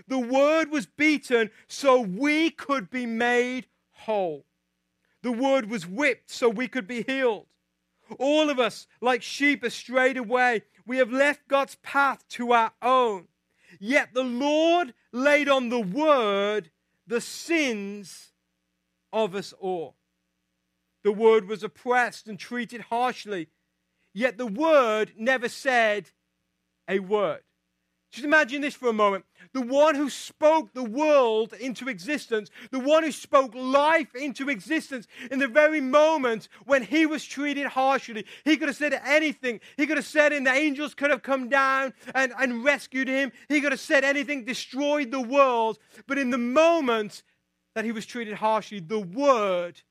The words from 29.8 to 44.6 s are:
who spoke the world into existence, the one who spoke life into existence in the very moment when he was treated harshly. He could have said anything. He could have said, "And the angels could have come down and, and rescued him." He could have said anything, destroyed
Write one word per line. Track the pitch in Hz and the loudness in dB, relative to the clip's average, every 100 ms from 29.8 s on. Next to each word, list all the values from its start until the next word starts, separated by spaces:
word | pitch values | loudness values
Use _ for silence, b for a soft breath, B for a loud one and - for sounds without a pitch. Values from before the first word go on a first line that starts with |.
| 302 | 4
who | 285 285 | 4 -2
spoke | - - - 302 320 214 | -6 -14 2 4 4 0
the | 254 | -8
world | 233 247 311 285 240 220 226 | -6 0 4 4 4 2 -4
into | 202 262 214 254 | -6 -10 -8 -8
existence, | 185 185 285 - 220 208 B 240 | -8 -6 -6 -4 -6 -6 B -10
the | 262 | -4
one | 262 311 | 2 2
who | 320 | 2
spoke | - - 277 262 | -4 0 2 2
life | 247 254 277 294 330 262 | -4 0 2 4 2 0
into | 247 294 - 277 | -8 -10 -6 -6
existence | 220 214 320 - 262 - B 254 | -6 -4 -6 -6 -12 -14 B -8
in | 269 | -4
the | 269 | 2
very | 277 302 311 | 4 4 2
moment | 262 294 311 311 247 220 - B 226 | 2 4 4 2 0 -4 -8 B 0
when | 269 | 0
he | 196 302 311 | 2 0 2
was | 302 | -2
treated | - 262 294 277 269 | -8 -8 -6 -4 -4
harshly. | 262 269 262 - 214 196 B | 0 0 0 -4 -12 -12 B
He | 285 285 | 0 0
could | 302 | 0
have | - | -2
said | 294 | -2
anything. | 269 247 302 311 220 254 208 B - | -2 2 2 2 -2 -6 -6 B -4
He | 294 | -2
could | 294 | -2
have | |
said, | - 302 294 | 0 2 2
"And | 294 262 | 2 0
the | |
angels | 262 311 269 294 | 0 0 -2 -8
could | - 285 | -4 -2
have | 262 | -2
come | - 269 240 | -2 -4 0
down | 277 269 269 262 B 254 | 2 2 0 -2 B -6
and, | 254 262 220 | -2 -2 0
and | 262 233 | -2 0
rescued | 277 277 - 262 269 | 0 -2 -2 -6 -2
him." | 262 269 B - | -2 -4 B -4
He | 294 | -2
could | 285 | 0
have | 254 | -2
said | - 294 | 0 2
anything, | 269 285 254 285 | 2 0 -4 -6
destroyed | 226 240 | -6 -10